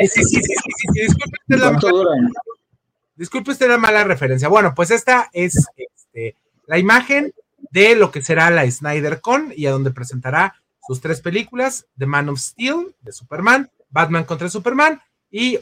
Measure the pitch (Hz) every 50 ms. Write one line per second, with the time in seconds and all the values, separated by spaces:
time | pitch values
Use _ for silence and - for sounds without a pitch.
0 | 196 190 - - - - - - - - - - - - - - - - - -
1 | 220 220 - - - - - - _ - 156 170 - - 147 147 175 190 175 185
2 | 190 175 151 131 120 - - - - - - - _ _ _ _ _ _ _ _
3 | _ _ _ - 170 - - 262 196 277 277 254 262 247 240 240 226 220 214 214
4 | 208 196 175 131 143 131 131 127 135 151 190 220 202 175 131 170 175 170 226 226
5 | - - 254 247 233 - - 175 180 180 - - 143 - - - 127 - _ _
6 | _ _ _ 117 113 113 - _ _ _ _ _ _ - 156 175 185 202 226 247
7 | 247 247 277 285 294 381 - _ _ _ _ _ - - - 180 202 220 233 226
8 | 202 - - 147 135 - 165 160 160 170 170 165 139 127 123 - 147 147 147 151
9 | 143 151 156 151 - 226 247 285 311 294 - 156 147 139 135 135 139 135 127 -
10 | 123 120 131 127 123 131 139 160 180 196 - _ _ _ _ _ - - 131 127
11 | - 156 160 160 - 175 170 214 226 - - 240 254 262 254 - - _ _ -
12 | 135 139 143 143 143 147 143 131 - - - - 233 254 294 339 349 381 - _
13 | - 110 - - 123 - 151 151 185 226 247 277 277 - _ _ _ _ - 151
14 | 165 156 165 165 160 - 170 143 165 180 180 214 180 240 247 269 294 320 311 285
15 | _ _ _ _ _ _ - 208 240 254 247 -